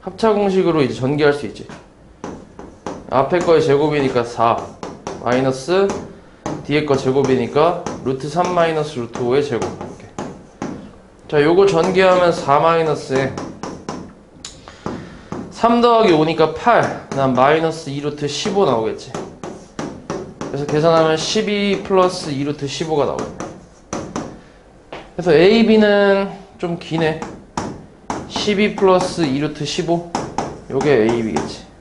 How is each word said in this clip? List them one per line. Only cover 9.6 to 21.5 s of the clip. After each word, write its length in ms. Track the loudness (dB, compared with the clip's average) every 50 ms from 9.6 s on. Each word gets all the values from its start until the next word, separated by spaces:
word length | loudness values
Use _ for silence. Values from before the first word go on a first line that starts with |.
| -4
이렇게. 420 | -6 -8 -10 -12 -14 -14 -18 -20 -16 -12 -12 -12 -12 -14 -18 -20 -20 -14 -12 -10 -10 -10 -12 -16 -20 -20 -20 -20 -20 -20 -20 -12
자, 160 | -2 0 2 4
요거 240 | 4 6 6 6
전개하면 640 | 6 4 4 2 2 4 4 4 6 6 4 4 2
사 280 | 0 0 2 2 2 4
마이너스에 720 | 4 4 2 2 2 0 -2 -4 -4 -2 -2 -2 -2 -2 -4 -8 -12 -12 -12 -12 -12 -12 -12 -12 -12 -12 -12 -12 -14 -16 -20 -20 -20 -20 -20 -20 -18 -18 -18 -18 -20 -20 -20 -12 -10 -10 -10 -10 -12 -16 -18 -20 -16 -14 -12 -12 -12 -14
삼 300 | -6 0 2 2 4 4
더하기 320 | 4 6 6 6 6 6 4
오니까 420 | 4 4 2 2 2 2 0 0
팔, 500 | -2 2 4 4 4 2 0 -4 -8 -10 -8
그 60 | -2
다음 180 | 0 0 2 4
마이너스 580 | 4 4 4 4 4 2 -2 -4 -4 -10 -8
이 100 | -8 -6
루트 260 | -6 -6 -6 -4 -6
십오 380 | -6 -6 -4 -6 -2 0 2 2
나오겠지. 460 | 2 2 0 0 -4 -6 -8 -12 -12 -12 -12 -12 -12 -14 -16 -16 -16 -16 -18 -20 -16 -12 -10 -10 -10 -12 -14 -12 -10 -10 -10 -10 -12 -14 -14 -12
그래서 180 | -8 -6 -6 -4
계산하면 520 | -2 0 2 2 4 4 4 4 2 0
십이 680 | -2 -2 -2 -2 -2 -2 0